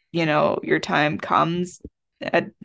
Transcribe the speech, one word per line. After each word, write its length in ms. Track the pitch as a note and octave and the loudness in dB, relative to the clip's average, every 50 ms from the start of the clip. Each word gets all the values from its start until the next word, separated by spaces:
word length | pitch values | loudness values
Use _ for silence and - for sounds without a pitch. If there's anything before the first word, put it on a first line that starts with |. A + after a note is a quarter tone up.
| _ _ | _ _
you 140 | - E3 E3 | -4 -2 0
know, 340 | D#3 D3+ D3+ D3 D3+ - - - | 2 2 2 2 2 0 0 0
your 160 | - D3 D#3 | 0 0 0
time 380 | - - E3+ D#3 D3 D3+ D#3 - | 0 0 0 2 2 0 -2 -4
comes 640 | - - - - D3+ D#3+ E3+ F3 F3+ F3+ - - - - _ _ _ _ _ - | -2 0 2 2 2 2 0 -2 -2 -4 -6 -12 -18 -20 _ _ _ _ _ -12
at 280 | - - - F3 - - - - | -6 -2 0 0 0 -2 -6 -20